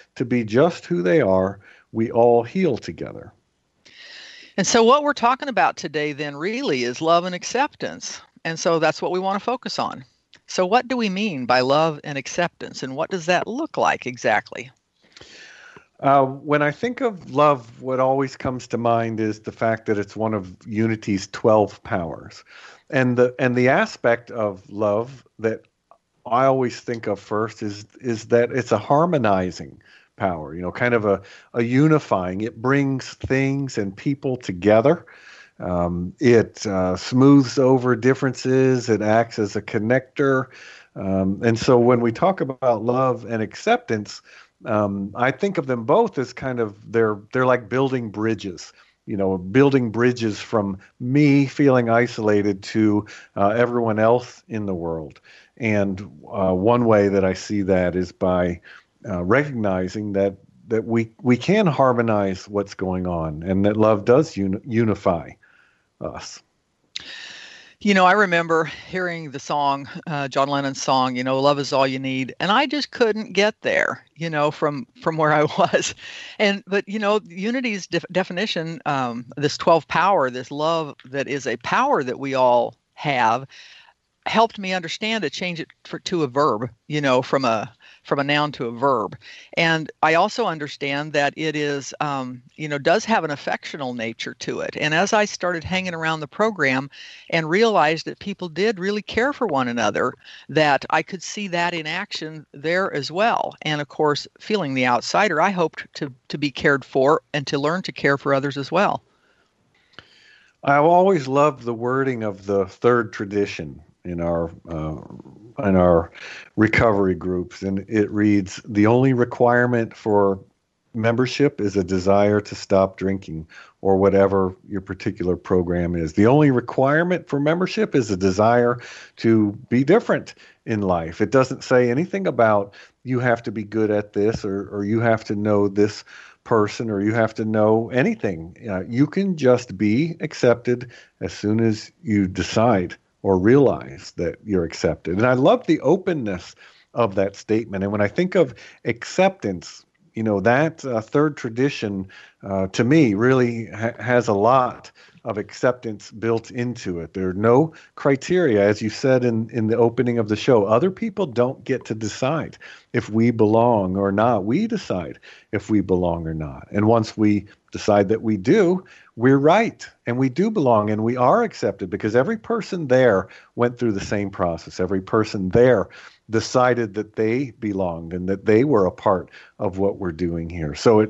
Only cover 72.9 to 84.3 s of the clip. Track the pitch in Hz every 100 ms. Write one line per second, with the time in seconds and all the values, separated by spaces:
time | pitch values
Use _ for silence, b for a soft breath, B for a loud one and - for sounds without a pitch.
72.9 | - 233 214 220 190 208 - - 85 -
73.9 | - _ - 165 151 147 - 156 143 117
74.9 | _ 170 160 156 151 151 - 175 - -
75.9 | - B B B B 208 202 - 196 190
76.9 | 214 202 214 170 170 202 254 247 208 -
77.9 | 170 - 180 185 175 214 185 160 165 -
78.9 | 139 123 117 127 - 143 - - 165 -
79.9 | 165 180 190 131 123 127 143 156 165 151
80.9 | - - 139 123 135 123 117 - 196 269
81.9 | 226 127 120 135 131 127 123 117 - _
82.9 | - 151 131 113 120 135 B B B B
83.9 | _ _ _ -